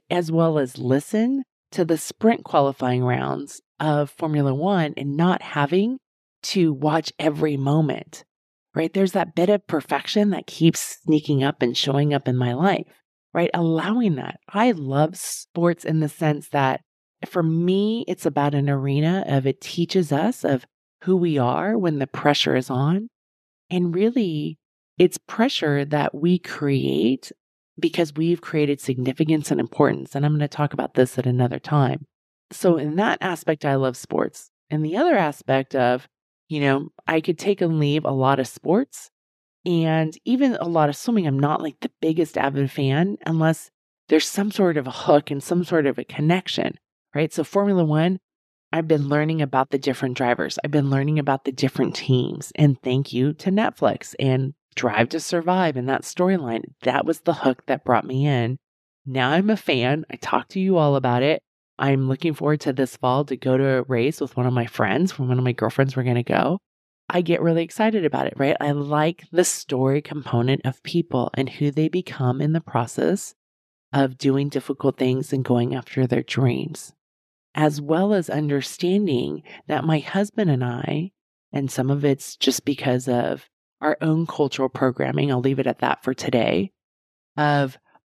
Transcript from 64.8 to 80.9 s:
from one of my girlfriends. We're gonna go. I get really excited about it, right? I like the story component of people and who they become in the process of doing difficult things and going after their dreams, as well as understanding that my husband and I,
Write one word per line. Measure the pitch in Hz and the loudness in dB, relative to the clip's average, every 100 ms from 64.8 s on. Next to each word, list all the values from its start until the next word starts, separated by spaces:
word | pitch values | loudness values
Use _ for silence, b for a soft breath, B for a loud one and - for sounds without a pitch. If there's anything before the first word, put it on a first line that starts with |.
| 107 117 185 | 0 2 0
from | - 127 | 0 0
one | 127 | 0
of | |
my | 127 | 0
girlfriends. | 123 110 - 135 135 | 0 -2 0 0 0
We're | |
gonna | 127 120 | 0 0
go. | 117 - 139 185 _ _ _ _ - | 2 2 2 -2 _ _ _ _ -4
I | 180 | -2
get | 165 170 | 0 0
really | 170 165 | 2 0
excited | 165 - 220 214 156 | -2 -2 0 2 0
about | 135 - | 0 -2
it, | - | 0
right? | 139 - | 0 0
I | 147 | 0
like | 143 143 151 156 175 - | -2 -2 0 0 -2 -4
the | 165 | 0
story | 180 - - 127 131 139 | 0 -2 -4 0 0 0
component | - 147 127 120 123 139 131 | -4 -10 -2 0 2 0 -2
of | - | -6
people | - 170 165 131 120 - | -4 -4 -2 -2 -2 -2
and | 131 | -6
who | - 147 | -2 -2
they | 139 156 | 0 -2
become | 180 - - 127 131 | -2 -6 -4 -2 0
in | 147 | 0
the | 160 | -2
process | - 123 120 - 139 196 - - _ _ _ _ _ | -2 -4 -4 -2 0 0 -6 -18 _ _ _ _ _
of | 139 135 127 | 0 0 0
doing | 139 135 143 | 0 2 0
difficult | 139 - 139 139 - | -4 -4 -2 0 2
things | 127 131 - | 0 0 -2
and | 135 | -2
going | 123 120 120 135 | 0 0 0 -4
after | - - 127 | -6 -2 0
their | - | 0
dreams, | - - 131 - - 151 - _ _ _ _ _ _ | -2 0 0 0 -6 -10 -18 _ _ _ _ _ _
as | - 151 147 | 0 2 2
well | 143 160 196 | 0 0 2
as | 208 165 | 2 0
understanding | 139 151 143 - - 175 196 202 123 139 151 - B - | -2 0 -2 -4 -4 0 2 2 0 -2 -6 -12 B -6
that | 147 | -2
my | 156 156 | 2 0
husband | - 190 202 - 190 | 0 -2 -2 0 2
and | 131 | 2
I, | 123 120 - | 0 -4 -4